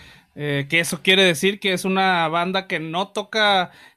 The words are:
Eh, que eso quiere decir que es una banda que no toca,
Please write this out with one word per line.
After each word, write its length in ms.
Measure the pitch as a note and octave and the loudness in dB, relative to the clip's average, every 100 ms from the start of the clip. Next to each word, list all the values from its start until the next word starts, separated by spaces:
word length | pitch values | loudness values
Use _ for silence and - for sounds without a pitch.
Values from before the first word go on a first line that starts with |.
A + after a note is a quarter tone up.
| - - _ D#3+ | -20 -20 _ -10
Eh, 300 | D3 C#3+ C#3 | -4 -4 0
que 120 | E3 | -2
eso 200 | E3 E3+ | -2 -2
quiere 200 | - F#3+ | 2 4
decir 380 | F#3 D3+ F#3+ G#3 | 4 2 0 0
que 120 | G3 | -2
es 100 | F3+ | -2
una 420 | F#3+ F#3+ F#3+ F3 D#3+ | -2 0 2 2 0
banda 400 | E3+ F3 F#3+ F#3 | 0 -2 -4 -4
que 140 | E3+ | -6
no 280 | D#3+ E3+ G3 | -6 -6 -6
toca, 580 | G#3+ G3+ A3 G#3 F#3+ F3 - - | -8 -6 0 2 2 0 -8 -20